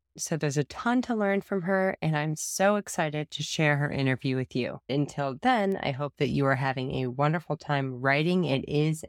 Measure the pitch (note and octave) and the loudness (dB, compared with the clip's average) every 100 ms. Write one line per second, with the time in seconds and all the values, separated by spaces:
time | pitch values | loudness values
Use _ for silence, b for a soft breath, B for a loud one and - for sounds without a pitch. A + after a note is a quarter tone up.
0 | _ - - D#3+ D3+ C#3 C#3 - A#3 B3 | _ -10 -4 -2 0 0 -2 -2 0 0
1 | A#3+ A3 G3+ G3 - G3 F3 F#3+ F#3+ - | 0 0 2 0 0 -2 0 2 2 0
2 | D#3+ D#3 D#3 D#3 - - G3 G#3 - - | 0 2 0 -2 -4 2 4 2 0 -2
3 | D#3 D3+ D3+ - D3 - D3+ C#3+ C#3+ C3+ | -2 -2 -6 -6 -6 2 4 4 2 0
4 | C3+ C3 C3+ C3 B2+ C3 A#2+ - - C#3 | 0 0 0 -2 -2 -4 -4 -6 -4 -2
5 | C#3 - C#3 C3 B3+ A#3+ G3 G3 - C3 | -2 -2 -4 0 2 2 2 0 -2 -4
6 | C#3+ - C3+ C#3 C3+ C3 C3+ C3 C3 C3 | -4 -2 0 2 2 2 0 -2 -4 -2
7 | B2+ C3 D3 E3+ - D3+ - C#3+ C3+ B2 | -4 0 0 0 -4 -6 -2 -2 -2 -2
8 | C3+ C#3 E3 F3+ D3+ C3+ - D3 D#3 D#3 | 0 2 2 2 2 0 0 2 2 0